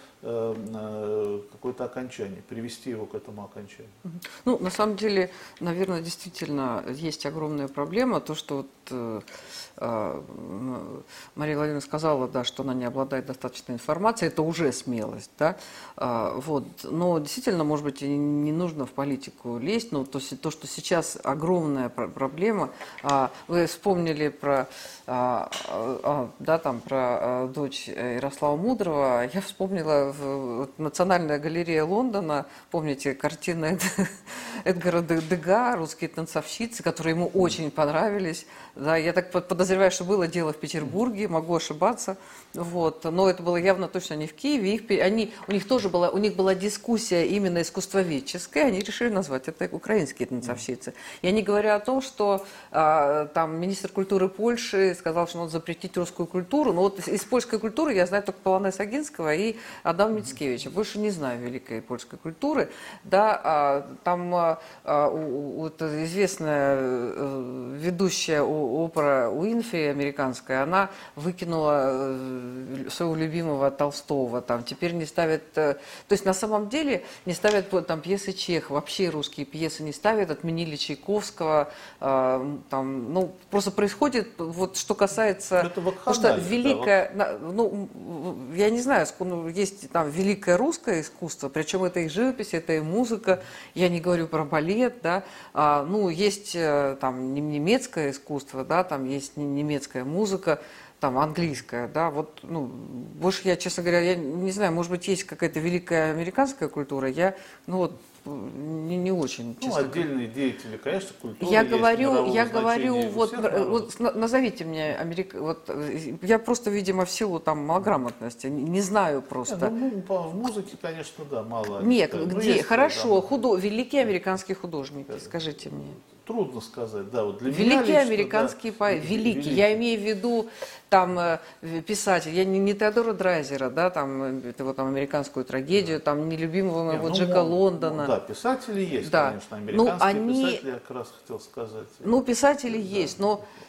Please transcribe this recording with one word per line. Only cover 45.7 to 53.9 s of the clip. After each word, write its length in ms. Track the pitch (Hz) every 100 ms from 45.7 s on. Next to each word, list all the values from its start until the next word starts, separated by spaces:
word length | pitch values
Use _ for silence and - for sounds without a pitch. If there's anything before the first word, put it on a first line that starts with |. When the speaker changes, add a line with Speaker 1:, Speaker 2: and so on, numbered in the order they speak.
| 254 202
Speaker 2:
была, 220 | 175 175
у 80 | 190
них 180 | 208 180
была 180 | 190
дискуссия 720 | 185 202 - - 220 - 175 156
именно 360 | 202 190 175
искусствоведческая, 1040 | 160 196 - 196 180 143 - 180 - 285 285
они 140 | 190
решили 280 | 202 - 240
назвать 400 | 196 156 135 -
это 200 | 160 180
«Украинские 540 | 160 - 214 147 - 120
танцовщицы». 680 | 123 120 120 - 120 - - - -
Я 100 | 180
не 100 | 214
говорю 280 | 202 208 214
о 100 | 208
том, 220 | 214 269
что, 420 | 262 - 202 196 - - -
а, 560 | - 156 156 143 151 151
там 320 | 165 160 160
министр 320 | 180 196 185